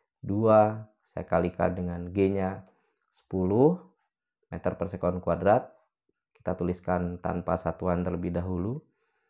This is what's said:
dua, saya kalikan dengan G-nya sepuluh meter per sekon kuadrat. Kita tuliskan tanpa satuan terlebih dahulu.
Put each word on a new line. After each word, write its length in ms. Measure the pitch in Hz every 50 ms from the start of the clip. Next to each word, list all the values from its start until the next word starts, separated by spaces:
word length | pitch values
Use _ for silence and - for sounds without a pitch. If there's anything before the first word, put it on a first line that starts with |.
| _ _ _ _ -
dua, 640 | - 98 104 110 110 107 107 107 107 107 110 110 - _ _ _ _
saya 160 | - - 90
kalikan 480 | - 87 87 87 87 - - 90 90 90
dengan 400 | 92 90 87 87 85 87 90 90
G-nya 480 | 101 98 95 98 98 95 92 95 98 - _ _ _ _ _ _ _ _ _
sepuluh 720 | _ _ _ - - 95 92 92 101 117 135 156 180 180 - - _ _ _ _ _ _ _ _ _ _ _
meter 320 | - 90 90 - 95 90 -
per 160 | 87 92 98
sekon 240 | 90 - 90 90 90
kuadrat. 560 | - 87 82 85 87 98 107 127 - - - _ _ _ _ _ _ _ _ _ _ _
Kita 240 | _ _ - 87 87
tuliskan 640 | - 90 87 90 90 - - 90 87 87 87 87 87
tanpa 400 | - 87 87 87 87 82 90 90
satuan 480 | - 85 82 - 90 92 87 87 90
terlebih 240 | 90 87 85 87 92
dahulu. 480 | 85 85 87 92 92 87 90 107 131 156 - _ _ _ _ _ _ _ _ _